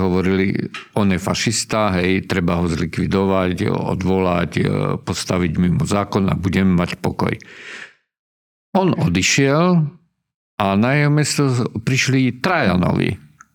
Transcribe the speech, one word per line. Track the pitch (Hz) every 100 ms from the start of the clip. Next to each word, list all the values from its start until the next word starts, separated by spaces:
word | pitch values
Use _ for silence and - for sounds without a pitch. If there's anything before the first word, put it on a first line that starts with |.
hovorili, | 92 92 92 95 98 - - - - 120
„On | 101
je | 90
fašista, | 92 90 123 107 - 110 107 92
hej, | 90 95 -
treba | 95 87 87
ho | 87
zlikvidovať, | 82 85 - 85 95 98 95 90 87 101
odvolať, | 90 82 85 92 95 92 87 87 -
e, | 101 98 98 95
postaviť | - 92 - 92 87 80
mimo | 90 82 80
zákon | 101 98 104 95
a |
budeme | 82 90 95 95
mať | 90 87 -
pokoj.“ | - - - - - - - - - _ _ _ _ _ _ _ _ -
On | 190
odišiel | - - 90 92 - 139 147 180 175 143 - _ _ _ _ _ -
a | 98 98
na | 117
jeho | 147 147
miesto | 147 147 - 143 123 120 110
prišli | 123 135 - 131 127 127
traja | 190 175 110 90
noví, | 85 95 90 95 - _ -